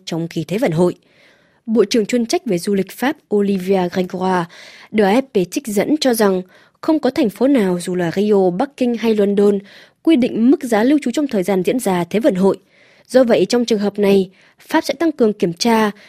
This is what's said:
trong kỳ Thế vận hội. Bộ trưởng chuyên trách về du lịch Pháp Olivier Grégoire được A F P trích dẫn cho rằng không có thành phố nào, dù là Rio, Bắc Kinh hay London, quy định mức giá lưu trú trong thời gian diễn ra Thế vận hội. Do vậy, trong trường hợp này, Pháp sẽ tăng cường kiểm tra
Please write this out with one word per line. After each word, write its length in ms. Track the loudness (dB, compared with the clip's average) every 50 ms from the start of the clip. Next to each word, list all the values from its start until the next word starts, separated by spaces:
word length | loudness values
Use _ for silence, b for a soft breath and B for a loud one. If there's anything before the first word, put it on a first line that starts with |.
| -8
trong 220 | -8 -8 -6 -6
kỳ 160 | -6 -6 -8 -6
Thế 140 | -6 -4
vận 140 | -2 -2 0
hội. 240 | 0 2 0 0 -2 b b b b b b b b b b b b b b
Bộ 200 | 0 0 2 2
trưởng 200 | 2 2 0 0
chuyên 200 | 0 -2 -2 -2
trách 160 | -2 -4 -4 -2
về 120 | -4 -4
du 180 | -4 -2 -2 -2
lịch 160 | -2 -2 -4
Pháp 260 | -6 -6 -4 -4 -4 -6 _ -2 -2
Olivier 560 | 0 0 0 -2 -2 -2 0 0 0 0 -2 -2
Grégoire 520 | -4 -4 -4 -6 -4 -2 -2 -2 -2 -2 B B B B B B B B B
được 120 | 0 2 2
A 180 | 4 2 2
F 240 | 0 0 -2 -2 -2
P 60 | -2
trích 160 | -6 -8 -8
dẫn 280 | -4 -2 -2 0 0 -2
cho 160 | 0 0 0 2
rằng 280 | 2 2 2 0 -2 -4 b b b b b b _
không 180 | -2 -2 0 0
có 100 | 0 -2
thành 200 | -2 0 -2 -2
phố 180 | 0 0 0
nào, 320 | 2 2 2 2 0 -2 -4
dù 160 | -4 -6 -4
là 160 | -4 -4 -2
Rio, 380 | -2 -2 0 2 2 2 2 2
Bắc 200 | 0 -2 -4 -4 _
Kinh 200 | -4 -2 -2 -2
hay 180 | -2 -2 0 0
London, 440 | 2 0 0 2 2 2 2 2 0 -4 B B B B B B _ 0
quy 120 | 2 2
định 360 | 2 2 0 0 2 2 2
mức 120 | 2 2 0
giá 200 | -2 0 2 2
lưu 160 | 2 2 0
trú 100 | 0 -2
trong 160 | -4 -4 -4
thời 160 | -2 -2 -2 0
gian 200 | 0 0 0 0
diễn 160 | -2 -2 -2
ra 240 | -2 -2 -2 -2 -2
Thế 160 | -2 -2 0
vận 160 | 0 0 2
hội. 220 | 2 2 0 0 -2 b b b b b b b b b
Do 160 | 0 2 2 4
vậy, 220 | 4 4 2 2
trong 200 | 2 0 0 0
trường 140 | 0 0 0
hợp 200 | -2 -2 -2 0
này, 300 | 2 4 4 2 2 -2 b b b b b _
Pháp 240 | -6 -2 -2 -2 -2
sẽ 100 | -2 -4
tăng 180 | -2 -2 -2
cường 220 | 0 0 0 0 0
kiểm 200 | 0 -2 -4 -2
tra 380 | -2 0 0 2 2 0 -2 -4 B B